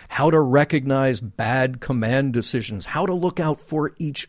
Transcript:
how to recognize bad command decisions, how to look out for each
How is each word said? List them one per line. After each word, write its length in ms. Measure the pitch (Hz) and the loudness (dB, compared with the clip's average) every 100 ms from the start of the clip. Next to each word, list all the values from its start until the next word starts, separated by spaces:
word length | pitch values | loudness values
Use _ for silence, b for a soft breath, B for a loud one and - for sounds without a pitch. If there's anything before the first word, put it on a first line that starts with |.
| B | B
how 240 | - 151 | 0 4
to 80 | 160 | 4
recognize 840 | 135 135 147 156 135 135 135 117 | 6 4 4 2 0 2 2 0
bad 580 | 110 - 113 131 131 127 | -6 -6 -2 0 -2 -4
command 540 | - 127 113 131 139 | -4 -2 0 0 0
decisions, 540 | 120 - 127 110 104 - | 0 0 -2 -4 -8 -6
how 180 | 151 190 | -2 -2
to 80 | |
look 260 | 180 180 180 | 0 -2 0
out 220 | 156 147 | -2 -2
for 320 | - 156 147 - | -4 -4 -4 -4
each 280 | 160 135 | -6 -6